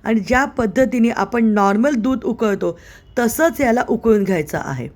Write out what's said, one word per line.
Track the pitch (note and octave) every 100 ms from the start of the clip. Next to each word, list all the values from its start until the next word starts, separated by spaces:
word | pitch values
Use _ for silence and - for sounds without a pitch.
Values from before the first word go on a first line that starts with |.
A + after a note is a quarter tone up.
आणि | - A3+
ज्या | F3+ B3+ C#4
पद्धतीने | - A3+ B3+ C4 B3+ A#3
आपण | - G3 A#3+ A3+
नॉर्मल | G#3 G3 G#3 C4+ C4
दूध | A3+ C4
उकळतो | - A3+ A3 F#3+ F3 E3+ - - - -
तसंच | A#3 - E4 A#3
याला | B3+ A#3 -
उकळून | A3+ A3+ G#3+
घ्यायचं | F#3+ F3+ D3 D#3+
आहे. | - C3 B2